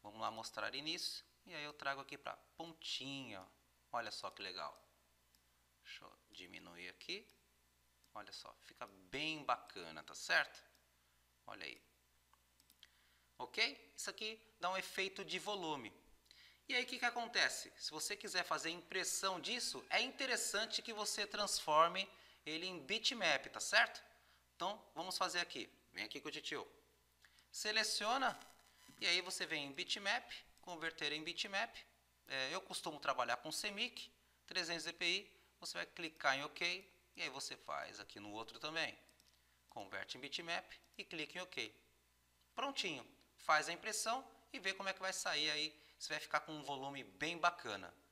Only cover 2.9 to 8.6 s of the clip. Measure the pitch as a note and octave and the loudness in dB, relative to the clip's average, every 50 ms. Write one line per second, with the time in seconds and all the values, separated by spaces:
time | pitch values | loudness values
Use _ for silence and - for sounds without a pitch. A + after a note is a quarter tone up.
2.9 | - - C3 C3+ C#3 C3+ C3 A#2+ G#2 F#2+ F#2 G2+ - _ _ _ _ _ _ _ | -4 -2 -2 -4 -4 -4 -6 -6 -8 -10 -10 -14 -20 _ _ _ _ _ _ _
3.9 | - A#2+ A2 G#2+ - - - F#2+ - - G2 F#2 F2+ F2+ D#2 D2 - - - - | -2 0 0 0 -4 -4 -6 -6 -6 -6 -8 -6 -6 -6 -6 -6 -8 -12 -20 -20
4.9 | _ _ _ _ _ _ _ _ - _ _ _ _ _ _ _ _ _ _ - | _ _ _ _ _ _ _ _ -20 _ _ _ _ _ _ _ _ _ _ -16
5.9 | - - - - - _ _ _ - - F#2 F2 F#2+ F2 E2+ F2 E2+ F2 F2+ F2+ | -16 -14 -16 -18 -20 _ _ _ -16 -16 -14 -12 -12 -14 -14 -14 -12 -10 -10 -10
6.9 | - - - - F3+ G3+ A#3 - - _ _ _ _ _ _ _ _ _ _ _ | -10 -10 -8 -8 -8 -8 -8 -16 -20 _ _ _ _ _ _ _ _ _ _ _
7.9 | _ _ - _ _ G#2+ G2+ G2+ - - - - - - | _ _ -20 _ _ -14 -14 -12 -12 -12 -12 -14 -16 -18